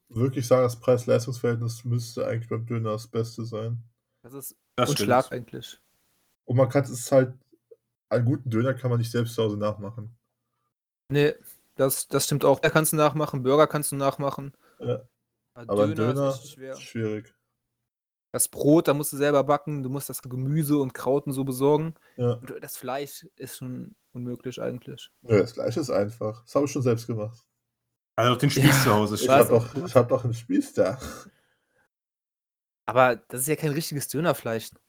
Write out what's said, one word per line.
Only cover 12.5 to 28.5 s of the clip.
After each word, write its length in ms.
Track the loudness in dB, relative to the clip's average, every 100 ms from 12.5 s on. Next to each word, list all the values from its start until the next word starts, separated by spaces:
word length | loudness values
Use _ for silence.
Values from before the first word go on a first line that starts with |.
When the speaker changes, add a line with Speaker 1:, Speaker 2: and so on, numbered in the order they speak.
| 4
Speaker 2:
Da 100 | 4
kannst 220 | 2 2
du 20 | 2
nachmachen, 460 | 0 0 -4 -2
Burger 240 | 2 4 4
kannst 240 | 2 -4
du 40 | -2
nachmachen. 600 | -2 -2 -6 -6 -14 -18 _ -10
Speaker 1:
Ja. 280 | -6 -6 -8 _ _ _ _ -14
Speaker 2:
Aber 100 | -4
Speaker 1:
Aber 180 | 0 2
ein 100 | 2
Speaker 2:
Döner 160 | 0
ist 100 | 0
Speaker 1:
Döner, 180 | -2 -4
Speaker 2:
echt 60 | -10
schwer. 380 | -18 -16 -14 -10
Speaker 1:
schwierig. 500 | -6 -4 -6 -10 _ _ _ _ _ _ _ _ _ _
Speaker 2:
Das 140 | -4 -4
Brot, 380 | 0 4 6 6
da 60 |
musst 200 | 0 -2
du 40 | -2
selber 260 | 2 2
backen, 400 | 2 0 -2 -6
du 60 | -6
musst 200 | -6 -8
das 120 | -12
Gemüse 560 | -10 -6 -2 0 2 0
und 160 | 0
Kraut 320 | -4 -2 0 -2
und 60 |
so 100 | -4 -4
besorgen. 500 | 0 2 2 -2 -10 _ -4
Speaker 1:
Ja. 240 | -2 -2
Speaker 2:
Und 120 | -8 -14
das 140 | -14 -12
Fleisch 480 | -8 -8 -8 -14 -20 -18
ist 200 | -16 -12
schon 380 | -12 -12 -14 _ _
unmöglich 500 | -12 -10 -8 -10 -8
eigentlich. 480 | -8 -8 -12 -18 -20 _
Speaker 1:
Nö, 160 | 2 2
das 140 | 2
Fleisch 240 | -2 -4 -2
ist 120 | -2
einfach. 540 | 0 -2 -4 -8 -8
Das 120 | -4 0
habe 100 | 0
ich 60 |
schon 100 | 0
selbst 260 | 0 0 -4
gemacht. 380 | -8 -8 -12 _ _ _ _ _ _ _ 0
Speaker 3:
Also, 160 | 2 2
doch 40 |
den 100 | 2